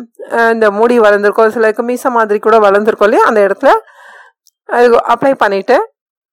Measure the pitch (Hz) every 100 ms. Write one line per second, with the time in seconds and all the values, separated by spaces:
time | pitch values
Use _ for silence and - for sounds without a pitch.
0 | 233 - - 233 226 226 214 202 240 240
1 | 208 202 208 196 220 233 220 214 240 247
2 | 277 233 214 208 220 220 202 202 214 -
3 | 208 320 440 220 196 196 285 440 - _
4 | - - _ _ _ _ - 240 247 233
5 | - - 277 269 214 196 196 277 453 _
6 | _ _ _